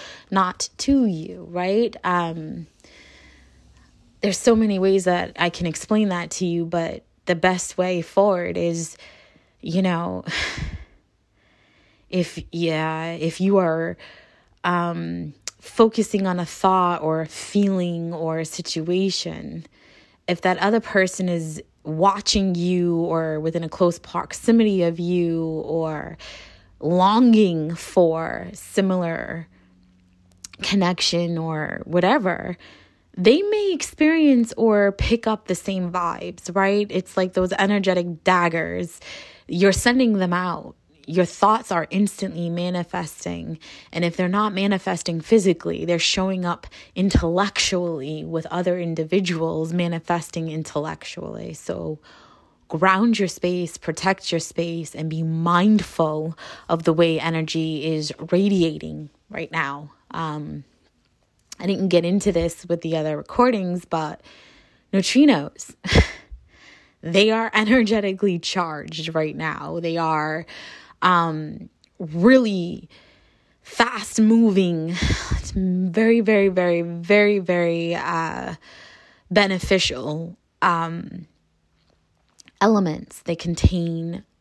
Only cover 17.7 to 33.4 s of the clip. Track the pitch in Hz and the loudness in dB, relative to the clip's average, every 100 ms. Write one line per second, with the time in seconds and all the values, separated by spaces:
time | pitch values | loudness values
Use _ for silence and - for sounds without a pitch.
17.7 | 190 175 170 165 165 165 160 160 - 170 | 0 -2 -4 -6 -6 -4 -4 -6 -8 -8
18.7 | 160 160 180 196 - 170 160 147 160 - | -6 -2 0 0 -2 -6 -10 -12 -12 -16
19.7 | _ _ _ _ _ - 175 185 175 196 | _ _ _ _ _ -6 0 0 2 2
20.7 | 226 - 196 185 - 185 170 160 156 - | 0 0 0 0 0 -2 -2 -6 -12 -16
21.7 | _ - 156 196 202 - 208 190 175 175 | _ -8 2 2 2 0 0 2 0 0
22.7 | 180 175 170 170 165 160 156 160 170 165 | 0 0 0 0 -2 -2 -4 -4 -4 -6
23.7 | - 175 175 - 175 - - - 233 220 | 0 0 0 -6 -8 -6 -4 4 6 6
24.7 | 190 170 170 175 180 170 165 160 160 - | 4 2 0 0 0 0 0 -2 -4 -4
25.7 | 160 160 151 - 160 - - - - _ | -2 -2 -6 -10 -14 -18 -20 -20 -20 _
26.7 | - 151 180 190 220 247 220 202 165 156 | -6 0 4 6 8 8 8 6 2 -4
27.7 | 170 - - 170 160 165 58 180 220 - | -6 0 4 4 4 -4 -6 -10 -12 -4
28.7 | - 190 185 170 165 58 165 165 _ _ | 0 2 2 -2 -4 -6 -10 -12 _ _
29.7 | _ _ _ _ _ _ _ - - - | _ _ _ _ _ _ _ -20 -10 -2
30.7 | 196 180 180 - 170 170 165 160 156 151 | 0 2 0 -2 0 -2 -4 -4 -4 -6
31.7 | 50 - 175 180 277 185 - - 180 - | -8 -2 2 4 4 2 -4 -6 -10 -14
32.7 | - _ _ _ - 185 294 | -20 _ _ _ 2 4 6